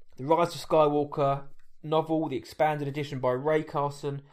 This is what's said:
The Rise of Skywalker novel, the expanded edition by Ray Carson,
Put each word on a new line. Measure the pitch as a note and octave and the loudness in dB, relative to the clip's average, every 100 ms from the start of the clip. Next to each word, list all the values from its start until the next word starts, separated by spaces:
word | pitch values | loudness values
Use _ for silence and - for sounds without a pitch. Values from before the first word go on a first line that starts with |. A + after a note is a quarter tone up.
| - - | -18 -10
The | |
Rise | C3 D#3+ E3+ C#3 | 2 2 2 -2
of | - | 2
Skywalker | D#3+ D3+ D3 C#3+ D#3 C#3 C#3 - - - - | 4 6 4 0 0 0 0 -6 -14 -16 -14
novel, | D3+ D#3 D#3 D#3+ D3+ | 0 0 2 0 0
the | B2+ | -4
expanded | - - D#3 D3+ C#3 | -8 0 0 0 -4
edition | C#3 C#3 C3+ | -4 -6 -2
by | B2+ | 0
Ray | B2+ C#3+ D#3 | 0 2 2
Carson, | D#3 D#3 C#3+ C#3+ D3 C#3+ - | 2 -2 -2 -4 -8 -8 -12